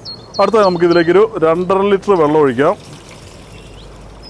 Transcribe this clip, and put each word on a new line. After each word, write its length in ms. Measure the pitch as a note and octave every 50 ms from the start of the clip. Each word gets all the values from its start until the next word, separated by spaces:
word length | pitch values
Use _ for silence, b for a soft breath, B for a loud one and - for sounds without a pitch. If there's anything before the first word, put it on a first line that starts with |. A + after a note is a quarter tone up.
| - - - - - - - -
അടുത്തായി 260 | G3+ G3+ G#3 A3 G3+ F#3+
നമുക്കിതിലേക്കൊരു 540 | F3+ E3+ F3 E3+ E3+ F3 E3 E3 F3 F#3+ G#3+ A3 A3 F3+ D#3
രണ്ടര 320 | D#3+ E3 F3 F#3 F3 G3 F#3+ G3 G3+
ലിറ്റർ 200 | G3+ F#3+ - G3+ G3+ F3
വെള്ളം 180 | D#3 D3 D3+ D#3
ഒഴിക്കാം. 320 | D3+ C3+ B2 A#2+ C#3 E3 G3+ - - - - - - - - - - - - - - - - - - - - - - - - - - - - - -